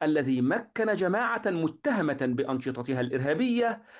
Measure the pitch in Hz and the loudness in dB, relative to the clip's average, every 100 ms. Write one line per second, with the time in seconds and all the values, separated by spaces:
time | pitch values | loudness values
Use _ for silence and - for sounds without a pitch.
0 | 156 151 131 127 127 220 - - 220 196 | 0 2 2 2 2 0 -4 -2 0 0
1 | 185 202 233 226 214 170 160 - 294 220 | 0 0 0 -2 -2 0 -2 -2 -2 0
2 | 156 135 127 123 135 131 135 120 123 131 | 0 0 0 0 -2 -2 -4 -6 -4 -2
3 | 127 127 139 165 254 240 233 220 - | -2 -2 0 0 2 2 0 -2 -12